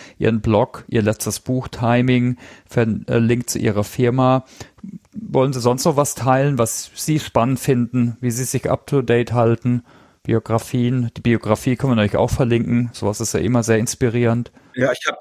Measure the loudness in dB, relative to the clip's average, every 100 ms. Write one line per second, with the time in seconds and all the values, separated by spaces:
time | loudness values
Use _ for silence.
0 | -20 -2 0 0 2 2 2 -4 -4 0
1 | 0 0 -6 -6 -4 -4 -6 -4 0 2
2 | 2 2 0 -4 -12 -20 _ -2 0 -2
3 | -2 0 2 0 -2 -2 0 0 -2 0
4 | 0 2 2 2 -2 -16 -20 _ -18 -18
5 | -16 -14 -2 0 2 2 0 2 2 2
6 | 0 -2 0 2 2 2 -2 -4 -12 -8
7 | -2 -2 0 0 2 0 0 0 0 0
8 | -2 -2 -4 -4 -4 -4 -2 -4 0 -2
9 | 2 0 2 2 2 2 0 -2 -4 -20
10 | _ _ -2 -2 0 -4 -2 -2 0 0
11 | -4 -2 0 0 2 0 0 0 0 2
12 | 2 2 0 0 2 0 2 0 -2 -4
13 | -4 -4 -4 -2 0 0 2 0 0 -2
14 | -2 2 0 0 -4 -14 _ -4 -2 -2
15 | -6 -2